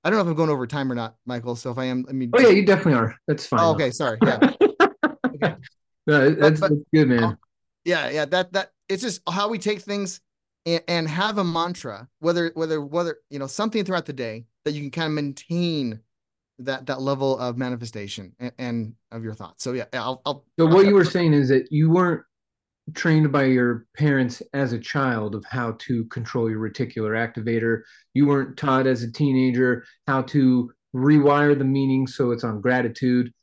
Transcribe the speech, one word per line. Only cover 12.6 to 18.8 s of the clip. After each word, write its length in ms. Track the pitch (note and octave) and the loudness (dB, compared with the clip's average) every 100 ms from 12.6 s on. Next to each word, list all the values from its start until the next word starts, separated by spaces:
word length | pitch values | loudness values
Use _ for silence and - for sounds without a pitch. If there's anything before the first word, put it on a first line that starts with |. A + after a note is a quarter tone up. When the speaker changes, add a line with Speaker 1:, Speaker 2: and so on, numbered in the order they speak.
| D#3+ D#3 | -4 -4
Speaker 1:
whether, 360 | C#3+ E3 E3+ D3+ _ | -4 -4 -4 -6 _
you 80 | C#3+ | -10
know, 80 | C3+ | -8
something 380 | - G#3+ A3 | -4 -2 -2
throughout 220 | F#3+ F3+ D#3+ | -2 -4 -6
the 60 | |
day 320 | C3 A#2 A2 A#2 _ | -10 -10 -10 -18 _
that 80 | D3+ | -8
you 100 | D3+ | -6
can 80 | C#3+ | -8
kind 160 | E3 D#3+ | -6 -4
of 60 | |
maintain 880 | D3+ C#3+ C#3 - E3+ F3 D#3 B2 A2 _ _ _ _ _ _ | -4 -6 -10 -8 -4 -2 -2 -6 -8 _ _ _ _ _ _
that, 280 | B2+ C3 C3 | -8 -8 -8
that 140 | C3 | -6
level 380 | C3+ C3+ C3+ C3 | -4 -2 0 0
of 180 | B2 A#2+ | -4 -4
manifestation 800 | B2+ B2 A#2 A2 G2+ G#2 F#2 _ | -6 -6 -10 -12 -12 -12 -16 _
and, 140 | B2 - | -14 -10
and 360 | B2 A#2 | -8 -6